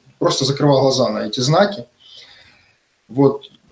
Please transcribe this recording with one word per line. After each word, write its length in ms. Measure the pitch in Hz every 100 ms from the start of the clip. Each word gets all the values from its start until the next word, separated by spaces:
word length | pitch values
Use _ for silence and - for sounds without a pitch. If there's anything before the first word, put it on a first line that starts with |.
| _ -
просто 260 | - -
закрывал 360 | 135 135 147 135
глаза 280 | 135 127 117
на 160 | 107 107
эти 140 | 127
знаки. 440 | 127 165 202 - - _ _ - - - - _ _ _ _ _ -
Вот. 420 | 117 139 - - _ _